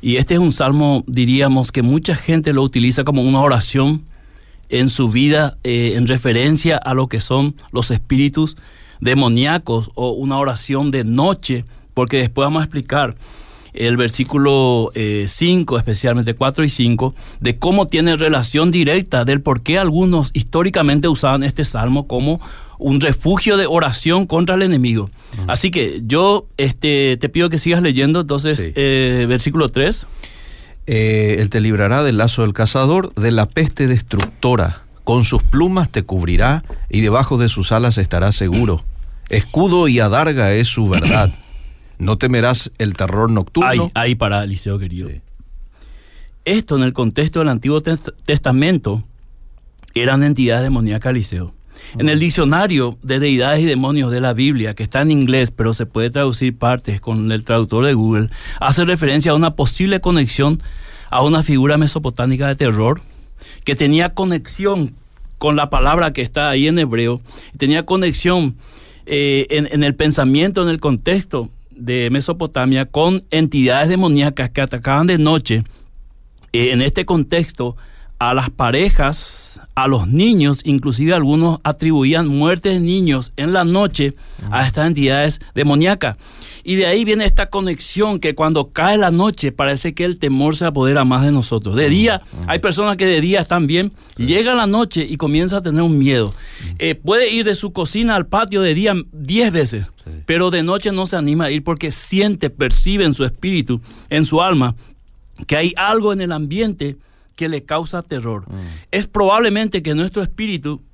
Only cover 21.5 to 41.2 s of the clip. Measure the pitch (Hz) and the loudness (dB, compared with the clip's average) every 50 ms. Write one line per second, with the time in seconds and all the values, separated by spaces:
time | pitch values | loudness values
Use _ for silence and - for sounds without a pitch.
21.5 | 139 - 151 - - 113 107 120 127 143 139 - 131 123 131 143 160 165 - - | -2 -2 -4 -4 -2 -2 0 0 0 0 0 -2 -4 -2 0 0 -2 -2 -6 -12
22.5 | - - - - - - - 139 139 143 135 151 131 - - 156 190 185 - 220 | -16 -18 -18 -20 -16 -6 -2 0 2 2 2 2 0 2 2 2 0 2 2 2
23.5 | 202 196 196 139 160 170 160 143 120 - - 156 170 190 196 170 156 160 180 170 | 2 2 2 2 2 0 0 0 -2 -2 -2 0 0 0 0 0 0 0 0 2
24.5 | 185 185 190 185 175 135 123 123 113 110 101 98 - - - - - 107 95 92 | 2 0 2 2 2 2 2 2 0 -2 -2 -6 -10 -16 -20 -16 -12 -8 -4 -2
25.5 | - 123 - 190 170 175 123 90 71 90 117 110 131 156 185 196 202 208 - - | -2 0 -2 -2 -2 0 -2 -2 -4 -6 -4 -2 0 2 4 4 2 2 0 -6
26.5 | - - 139 135 123 - - 151 147 139 139 135 127 120 - 143 - 160 170 175 | -4 -2 -2 -2 -2 -2 -2 0 2 2 2 2 0 0 -2 -4 0 0 0 0
27.5 | 160 156 - 170 170 170 175 165 131 127 135 139 156 175 170 143 143 143 139 151 | 0 -2 0 0 0 2 2 2 2 2 2 2 2 0 0 -2 -4 -2 0 -2
28.5 | 151 131 92 82 73 - 139 135 135 131 131 127 127 123 120 117 123 123 - 151 | -2 -2 -4 -6 -4 -2 0 0 2 2 2 0 0 0 2 2 0 0 0 -2
29.5 | 143 165 151 127 - 139 135 175 220 - - - - - - - - - - - | 0 0 0 0 0 0 0 0 0 -4 -8 -14 -16 -16 -16 -18 -20 -20 -20 -20
30.5 | - - - - - - - - 113 110 107 107 110 107 107 104 107 104 107 101 | -20 -20 -20 -20 -20 -18 -8 -4 0 0 2 2 2 2 2 2 2 0 0 0
31.5 | - 117 107 110 110 101 104 101 120 139 147 139 117 104 113 117 113 120 113 107 | 0 0 0 2 2 2 2 2 2 2 2 2 2 2 2 0 2 0 0 0
32.5 | 98 - 113 113 - 135 131 135 160 190 190 - - - 107 117 117 113 107 - | 0 0 0 0 2 2 2 2 2 2 0 -2 -4 -2 0 2 2 2 0 0
33.5 | - 160 160 143 - - 143 131 123 117 - - - 95 92 - - - - 127 | 0 0 0 0 0 0 0 2 2 0 0 -2 -2 -4 -4 -4 -6 -4 0 0
34.5 | 123 113 95 87 85 - - - - - - - 117 123 117 - - - - - | 2 2 0 -2 -4 -6 -12 -20 -20 -12 -4 0 2 2 2 2 2 2 2 4
35.5 | - 135 165 185 185 185 170 131 - 107 95 - 95 92 85 85 87 87 107 127 | 4 4 4 2 2 2 0 0 -2 -4 -4 -2 -4 -4 -2 2 4 4 4 4
36.5 | 143 156 147 - - - - - - 107 110 107 107 123 - - 143 120 123 120 | 2 0 -2 -8 -8 -8 -8 -4 0 0 2 2 2 2 2 2 2 2 2 0
37.5 | - - 95 - 113 110 120 120 110 - 95 87 - 87 87 101 101 - 98 90 | 0 -2 -2 0 0 2 2 2 2 2 0 0 0 0 2 2 0 0 0 0
38.5 | 87 107 120 104 90 82 - - - - - - - - - - - 107 - - | 2 2 2 2 0 -2 -2 -6 -8 -8 -10 -12 -12 -14 -10 -2 0 0 -2 0
39.5 | - 147 180 196 175 180 170 151 123 120 110 104 101 127 156 160 147 131 113 98 | 0 2 2 4 4 4 4 4 4 4 4 4 4 2 2 2 2 2 2 2
40.5 | 101 107 120 120 - - 110 101 92 85 80 - - - | 2 2 2 0 0 0 0 2 2 2 2 2 2 4